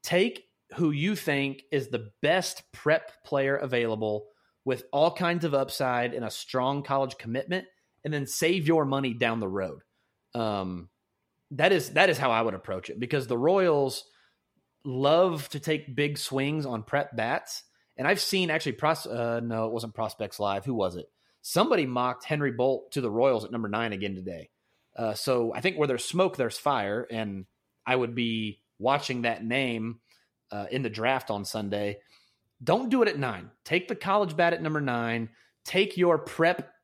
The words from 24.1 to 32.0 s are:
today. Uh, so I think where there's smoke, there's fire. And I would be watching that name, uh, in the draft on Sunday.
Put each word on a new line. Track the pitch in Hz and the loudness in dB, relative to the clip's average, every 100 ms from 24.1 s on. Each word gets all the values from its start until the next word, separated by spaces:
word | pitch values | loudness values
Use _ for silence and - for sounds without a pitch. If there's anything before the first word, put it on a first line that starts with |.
| 95 | -6
today. | 92 85 - _ _ _ _ - | -8 -10 -14 _ _ _ _ -4
Uh, | 113 | -4
so | 104 - 127 117 | -2 0 2 2
I | - | 0
think | 180 165 | -2 0
where | 147 | 0
there's | 120 | 0
smoke, | - 170 185 180 | -2 2 2 2
there's | 120 - | -2 0
fire. | - 131 101 107 - | 0 0 0 -2 -4
And | 113 107 98 92 _ _ _ - | -4 -4 -6 -10 _ _ _ -2
I | 127 | 0
would | 120 117 | 0 -2
be | 117 113 107 101 _ _ | -2 -2 -4 -8 _ _
watching | 117 143 143 123 | 0 0 0 -2
that | 117 110 113 | -2 -2 -2
name, | 127 131 117 110 117 _ _ _ _ _ | 0 0 -2 -6 -8 _ _ _ _ _
uh, | 104 101 | -8 -4
in | 131 | -4
the | 123 | -4
draft | 107 117 131 - | -2 0 0 -2
on | 104 98 | -6 -4
Sunday. | 110 101 104 104 104 | -6 -4 -2 -2 -6